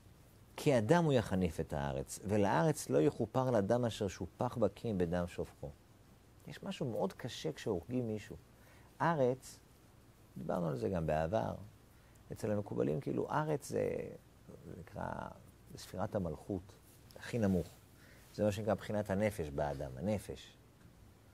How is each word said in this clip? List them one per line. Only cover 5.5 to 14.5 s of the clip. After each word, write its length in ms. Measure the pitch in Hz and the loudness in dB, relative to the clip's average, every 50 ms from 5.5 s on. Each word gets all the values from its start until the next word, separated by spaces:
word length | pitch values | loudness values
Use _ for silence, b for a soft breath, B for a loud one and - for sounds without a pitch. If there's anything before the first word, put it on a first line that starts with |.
| - - - 73 - - - - - - - - - - - - - - - | -8 -12 -12 -12 -14 -14 -20 -20 -20 -20 -20 -20 -20 -20 -20 -20 -20 -20 -16
יש 160 | - 143 - - | -16 -14 -12 -10
משהו 280 | 196 190 - 165 127 | -10 -6 -4 -4 -4
מאוד 220 | 104 104 185 185 - | -2 -2 -2 -2 -4
קשה 400 | - - 117 - - - 156 143 | -6 -10 -8 -8 -6 -6 -6 -6
כשהורגים 540 | - - 123 101 85 - - 123 127 123 | -4 -2 -2 -2 -2 -2 -2 -2 -2 -2
מישהו. 300 | 113 107 104 - - 82 - - - B B B B B B B B B - | -2 -4 -6 -6 -10 -14 -16 -16 -20 B B B B B B B B B 0
ארץ, 580 | 139 160 170 147 131 123 131 131 - - - - - - - - - - - - - - - - - - - | 2 2 4 4 4 4 2 0 -6 -16 -18 -18 -20 -20 -20 -20 -20 -20 -20 -20 -20 -20 -20 -20 -20 -18 -14
דיברנו 320 | - - - - 180 - - | -10 -4 -2 -2 0 0 0
על 80 | 143 | -2
זה 120 | 123 113 104 | 0 -2 0
גם 180 | 95 85 82 | 0 0 0
בעבר, 480 | 78 78 78 80 82 104 110 110 101 92 - 98 107 - - - b b b b b b b b - - | 2 2 2 2 2 0 0 0 0 -4 -8 -10 -16 -18 -20 -20 b b b b b b b b -14 -10
אצל 180 | - - 107 | -6 -2 -2
המקובלים, 500 | 101 104 101 - 120 117 123 139 147 147 | -2 -2 -2 -4 -2 0 0 0 0 -2
כאילו, 300 | 135 143 127 120 - - | -2 -2 -2 -2 -2 0
ארץ 380 | - 147 156 156 151 139 - - | 0 -2 0 0 -2 -4 -4 -4
זה, 280 | 110 104 - 92 82 - - - - - - - - - - - | -2 0 0 0 -2 -4 -6 -8 -12 -16 -18 -20 -20 -20 -20 -20